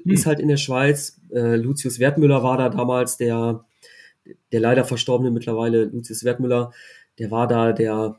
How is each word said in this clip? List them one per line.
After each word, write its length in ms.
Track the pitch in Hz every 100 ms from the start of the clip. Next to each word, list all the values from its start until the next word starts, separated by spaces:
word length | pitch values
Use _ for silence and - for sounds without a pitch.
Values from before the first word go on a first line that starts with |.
ist 220 | 175 190 156
halt 140 | 151
in 80 | 147
der 80 | 143
Schweiz. 640 | 143 127 139 143 - - _
Äh, 240 | 123 117 117
Lucius 420 | 120 143 131 120
Wertmüller 440 | 127 180 147 135
war 160 | 127 127
da 100 | 127
damals, 480 | - 123 127 123 -
der, 480 | 120 117 117 113 - _ - - - _ - - _
der 80 | 117
leider 240 | 113 127
verstorbene 460 | 123 120 - 123 127
mittlerweile 560 | 117 117 113 117 117 107
Lucius 360 | 120 117 110
Wertmüller, 480 | 120 120 127 123 117 - - - _ -
der 120 | 110
war 180 | 113 120
da 240 | 117 113
der, 440 | 107 110 107 110